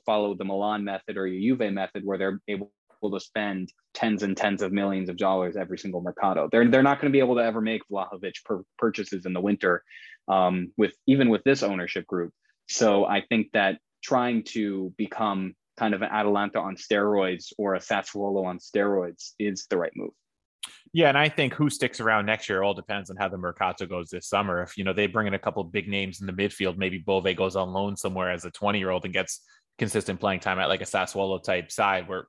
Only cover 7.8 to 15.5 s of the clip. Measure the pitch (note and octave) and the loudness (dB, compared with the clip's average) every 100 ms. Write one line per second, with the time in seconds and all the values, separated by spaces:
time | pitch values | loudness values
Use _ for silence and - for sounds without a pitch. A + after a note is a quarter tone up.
7.8 | - G2 F#2+ G2 F#2+ - - G2 - - | -4 -6 -6 -8 -10 -10 -6 -6 -8 -2
8.8 | A#2 G#2 G2 F#2+ F#2 F2+ G2 G2+ F#2 F2 | 0 0 -4 -6 -4 0 2 2 4 2
9.8 | - - - - - F#2+ F#2 F#2 F2 - | 0 -20 -20 -10 0 4 4 2 -2 2
10.8 | G2+ - - C#3 B2 G#2 C3+ C3+ G2+ F#2+ | 2 2 4 6 6 4 4 2 2 -2
11.8 | F2 F#2+ F2 F2+ E2+ - _ _ - - | -4 -6 -4 -2 -4 -8 _ _ -8 2
12.8 | A2+ G2+ G2+ G2+ - A#2 G#2 A2+ G2 - | 4 6 4 2 2 0 2 2 2 0
13.8 | _ _ - C3 B2 A2+ G#2+ A#2 G#2 G2 | _ _ 0 2 2 0 -2 -2 -2 -2
14.8 | F#2 F#2 G#2 - G#2+ G2 F#2+ | -4 -4 -6 -2 -2 -2 -4